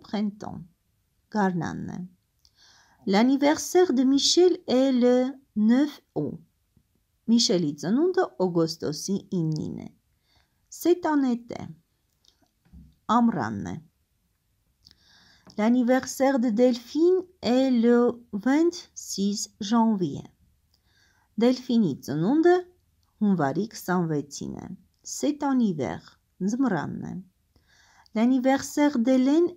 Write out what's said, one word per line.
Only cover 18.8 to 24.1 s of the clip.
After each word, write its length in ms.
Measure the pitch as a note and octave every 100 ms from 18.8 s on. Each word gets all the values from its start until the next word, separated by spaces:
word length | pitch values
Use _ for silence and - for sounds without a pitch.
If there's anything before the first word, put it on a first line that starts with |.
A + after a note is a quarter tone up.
| - - - - G3+ G3+ - -
janvier. 640 | G3 A#3 A3+ G3+ D#3 C3 - _ _ _ _ _ _ _ _ _ _ -
Դելֆինի 560 | A#3+ B3+ - A#3 F3+ - -
ծնունդը 480 | D3 F#3 D#4 F4 F4+ F4+ _ _ _ _ -
հունվարի 460 | G#3 F3+ C#3 E3 A3 -
քսանվեցին 840 | - F3+ E3